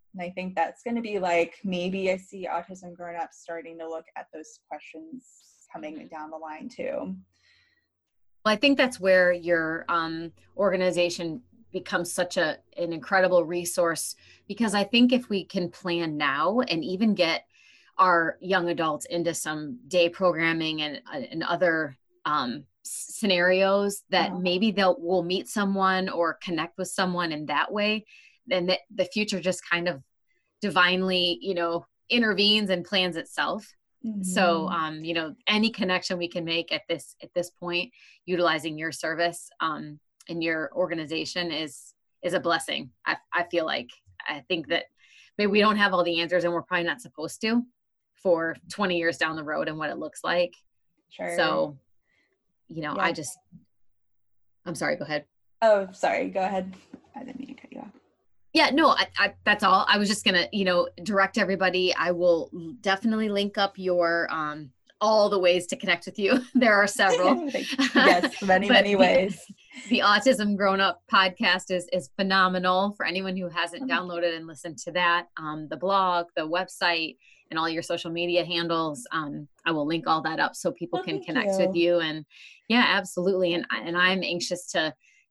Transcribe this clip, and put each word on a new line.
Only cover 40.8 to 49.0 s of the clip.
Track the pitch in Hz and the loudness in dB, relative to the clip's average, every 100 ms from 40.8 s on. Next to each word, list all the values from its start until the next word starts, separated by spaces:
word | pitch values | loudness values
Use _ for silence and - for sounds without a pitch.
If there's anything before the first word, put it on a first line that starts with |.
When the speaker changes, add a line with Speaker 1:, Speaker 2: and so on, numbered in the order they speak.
| 180 165 151 160 156 180 175 | -2 -4 -4 -6 -4 -4 -4
Speaker 2:
is, | 151 151 - - _ _ _ | -6 -8 -12 -20 _ _ _
is | 175 | -4
a | 180 | -2
blessing. | 170 165 - 143 139 _ - | 0 0 -2 -8 -8 _ -6
I, | - _ | -6 _
I | 175 170 | -4 -2
feel | 170 156 | -2 -2
like, | 143 - - _ - - | -4 -8 -16 _ -12 -10
I | 143 - | -10 -6
think | 175 147 | -6 -2
that | 165 - _ _ _ _ - | -4 -4 _ _ _ _ -2
maybe | 208 | 2
we | 208 | 4
don't | 208 208 | 4 4
have | 202 | 4
all | 185 | 4
the | 175 165 | 2 0
answers | 170 180 | 0 0
and | 170 | 0
we're | 170 | -2
probably | - 180 170 | -2 -2 -2
not | 143 | -4
supposed | 147 - 165 - | -10 -10 -10 -4
to | 220 240 247 _ _ _ _ _ | 0 0 -2 _ _ _ _ _
for | 190 165 165 - - | 2 2 0 -6 -10
twenty | - 196 | -4 -2
years | 175 | 0